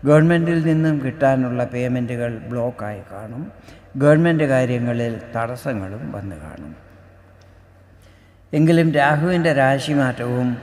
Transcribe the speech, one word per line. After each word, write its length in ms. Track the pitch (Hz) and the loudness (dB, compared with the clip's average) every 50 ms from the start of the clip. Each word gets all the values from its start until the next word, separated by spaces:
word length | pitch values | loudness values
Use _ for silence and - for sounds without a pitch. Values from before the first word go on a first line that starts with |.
| - 139 | 4 6
ഗവൺമെൻറ്റിൽ 520 | 147 156 160 165 170 170 165 165 170 165 156 160 | 6 6 6 6 4 2 2 0 0 0 2 2
നിന്നും 260 | 160 156 160 160 156 147 131 | 2 2 2 0 0 0 -2
കിട്ടാനുള്ള 580 | 131 120 - 139 135 135 131 127 123 123 123 123 120 - | -4 -2 0 2 2 2 2 0 -2 -2 -4 -4 -4 -4
പേയ്മെൻറ്റുകൾ 580 | 123 123 123 123 127 123 117 123 120 120 117 117 110 113 113 | -4 -4 -2 -2 -2 -2 -4 -4 -4 -4 -6 -6 -8 -10 -8
ബ്ലോക്കായി 520 | 120 123 117 123 123 - 110 104 104 101 92 - | -6 -4 -4 -4 -6 -6 -10 -10 -10 -10 -14 -16
കാണും. 320 | 95 98 107 110 113 131 160 202 - - - - - - - - - 135 | -16 -16 -14 -12 -12 -12 -12 -12 -14 -20 -20 -20 -20 -20 -20 -12 -4 2
ഗവൺമെൻറ് 440 | 135 147 151 156 165 170 165 156 151 139 135 | 4 6 6 6 6 4 2 2 2 2 2
കാര്യങ്ങളിൽ 600 | 131 127 120 123 120 117 120 120 120 120 117 113 110 - - - | 2 2 0 -2 -2 -2 -2 -2 -2 -2 -4 -4 -8 -12 -8 -6
തടസ്സങ്ങളും 680 | 113 113 117 123 123 - 147 127 104 95 95 101 110 147 147 - | -6 -4 -4 -6 -8 -8 -6 -6 -6 -6 -8 -10 -12 -12 -10 -10
വന്നു 220 | 101 98 98 87 78 76 | -10 -10 -10 -12 -12 -14
കാണും. 300 | 78 71 - 76 76 80 - - - - - - - - - - - - - - - - - - _ _ - - _ - - - - - - _ _ _ _ - _ - 143 | -16 -16 -16 -16 -16 -18 -20 -20 -20 -20 -20 -20 -20 -20 -20 -20 -20 -20 -20 -20 -20 -20 -20 -20 _ _ -20 -20 _ -20 -20 -20 -20 -20 -20 _ _ _ _ -16 _ 2 2
എങ്കിലും 320 | 156 160 170 165 165 165 147 147 | 4 6 6 4 4 4 2 2
രാഹുവിൻ്റെ 520 | 139 143 151 147 156 180 180 175 160 165 147 139 131 | 2 4 2 2 2 0 0 2 2 2 2 4 4
രാശിമാറ്റവും 880 | 131 135 139 131 151 151 143 139 127 123 123 120 123 123 123 123 123 120 120 | 2 2 0 -2 -2 0 0 0 0 -2 -4 -4 -4 -2 0 0 -2 -2 -4